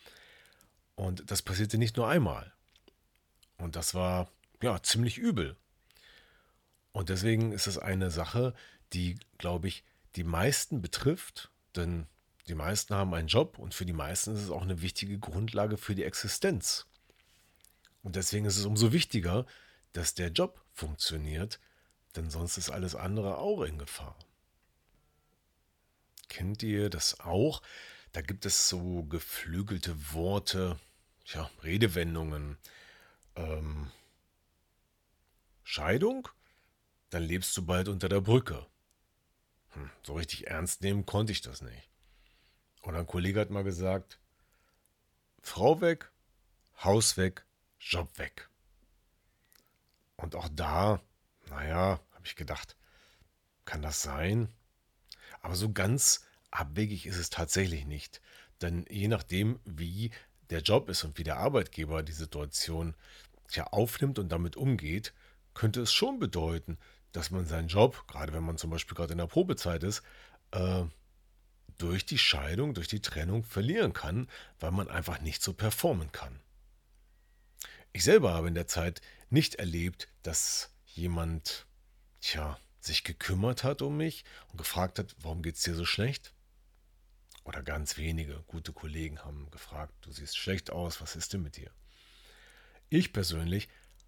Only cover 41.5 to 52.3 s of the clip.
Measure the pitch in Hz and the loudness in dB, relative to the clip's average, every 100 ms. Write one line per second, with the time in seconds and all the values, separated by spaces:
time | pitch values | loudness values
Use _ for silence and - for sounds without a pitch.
41.5 | - 60 57 - _ _ _ _ _ _ | -12 -14 -16 -20 _ _ _ _ _ _
42.5 | _ _ _ 90 82 85 90 92 101 104 | _ _ _ -6 -4 -2 0 2 2 2
43.5 | 101 98 87 92 95 - - _ _ _ | 0 -2 0 0 0 -4 -20 _ _ _
44.5 | _ _ _ _ _ _ _ _ _ - | _ _ _ _ _ _ _ _ _ -10
45.5 | - 123 160 170 165 - _ _ _ _ | 4 6 6 4 2 -4 _ _ _ _
46.5 | _ _ - 92 110 - - 92 - - | _ _ -2 4 6 6 4 2 0 -16
47.5 | _ _ - - 90 78 - 78 - - | _ _ -12 -4 -2 -2 -6 -10 -10 -20
48.5 | _ _ _ _ _ _ _ _ _ _ | _ _ _ _ _ _ _ _ _ _
49.5 | - _ _ _ _ _ - 85 85 78 | -20 _ _ _ _ _ -10 -8 -6 -6
50.5 | 73 76 80 104 98 - _ _ _ - | -4 0 4 4 2 -2 _ _ _ -12
51.5 | 71 76 85 95 87 - - - | -6 -2 2 4 2 -4 -16 -12